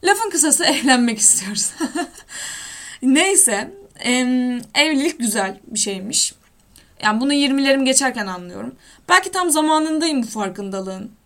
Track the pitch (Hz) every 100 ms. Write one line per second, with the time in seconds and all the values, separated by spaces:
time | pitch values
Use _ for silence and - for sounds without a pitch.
0 | 349 403 440 339 302 269 - 285 240 254
1 | 240 214 - - 190 202 - - 311 320
2 | 311 - - - - - - - - -
3 | 254 269 381 392 - 202 220 - - -
4 | - 247 247 254 247 247 233 269 311 285
5 | 302 - 240 214 190 - - 214 - 92
6 | - 285 - - _ _ _ - _ _
7 | 214 220 269 285 285 277 277 269 262 262
8 | 277 240 196 180 180 190 226 262 - -
9 | - 359 370 370 359 311 311 311 311 311
10 | 330 285 226 220 196 190 196 196 190 190
11 | 220 -